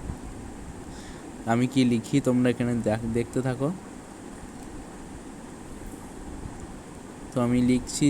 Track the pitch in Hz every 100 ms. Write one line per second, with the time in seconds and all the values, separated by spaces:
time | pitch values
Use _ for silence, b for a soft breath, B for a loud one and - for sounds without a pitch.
0 | - - - - - - - - - B
1 | B B B - 113 117 127 131 123 117
2 | 110 143 131 123 123 120 120 120 107 110
3 | 117 117 117 135 131 123 139 190 - -
4 | - - - - - - - - - -
5 | - - - - - - - - - -
6 | - - - - - - - - - -
7 | - - - 131 120 123 123 127 - -